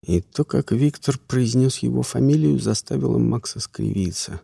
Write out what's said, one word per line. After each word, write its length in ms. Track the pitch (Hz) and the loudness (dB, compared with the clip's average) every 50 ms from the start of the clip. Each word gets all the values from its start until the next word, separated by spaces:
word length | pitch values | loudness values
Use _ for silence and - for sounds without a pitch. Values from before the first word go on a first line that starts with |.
| - | -2
И 180 | - 87 87 | 0 0 0
то, 240 | 92 _ _ - 151 | 0 _ _ -4 -2
как 260 | _ - 127 - - | _ 0 -2 0 0
Виктор 480 | 117 113 139 147 143 - - - 135 135 | 0 2 2 0 0 0 -2 -2 -2 -2
произнес 600 | _ _ - 127 127 113 117 127 127 131 127 - | _ _ 0 0 0 2 2 2 2 2 0 -2
его 240 | - 120 120 127 123 | -4 -2 0 0 -2
фамилию, 560 | - - 127 127 135 147 156 156 151 147 131 | -2 0 0 2 4 4 4 4 2 2 2
заставило 580 | - 110 110 - - - - 135 135 123 117 117 | 0 0 -2 -2 -4 -4 -4 -2 0 0 2 2
Макса 400 | 117 117 113 120 - - - 113 | 2 2 0 -2 -4 -8 -10 -10
скривиться. 800 | - - _ - 107 107 104 101 95 87 85 - - - - 87 | -12 -12 _ -4 -4 -2 -2 -2 -2 -2 -4 -6 -10 -10 -10 -14